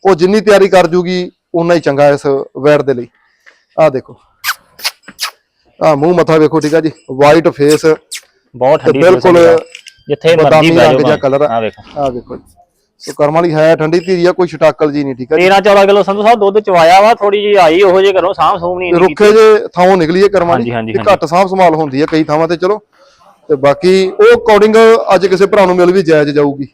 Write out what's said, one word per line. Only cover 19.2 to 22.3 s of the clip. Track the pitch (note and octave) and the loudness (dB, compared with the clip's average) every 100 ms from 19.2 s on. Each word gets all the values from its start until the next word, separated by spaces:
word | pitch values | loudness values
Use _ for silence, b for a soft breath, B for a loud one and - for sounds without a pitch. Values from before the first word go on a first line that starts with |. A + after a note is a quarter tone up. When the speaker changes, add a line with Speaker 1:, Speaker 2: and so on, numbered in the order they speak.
| G#3 | 2
Speaker 1:
ਜਿਹੇ | G#3+ A3 G#3+ - | 4 4 2 -2
ਥਾਂੋਂ | - F3+ F#3+ | -2 0 0
ਨਿਕਲੀ | D#3 F3+ | 0 0
ਹੈ | G3 | 0
ਕਰਮ | F#3+ E3+ | 0 -2
ਵਾਲੀ। | C3 | -4
Speaker 2:
ਹਾਂਜੀ, | - | -4
ਹਾਂਜੀ, | A3+ A2 | -6 -6
Speaker 1:
ਤੇ | G3 | -6
Speaker 2:
ਹਾਂਜੀ। | G#3 | -2
Speaker 1:
ਘੱਟ | F#3+ | -2
ਸਾਂਭ | D3+ E3+ F#3+ | 0 -2 -2
ਸੰਭਾਲ | F#3+ F3+ | 0 0
ਹੁੰਦੀ | D#3 D#3 C3+ | 0 -4 -4
ਹੈ | D#3 | -2
ਕਈ | D#3+ | -2
ਥਾਵਾਂ | D3+ | -2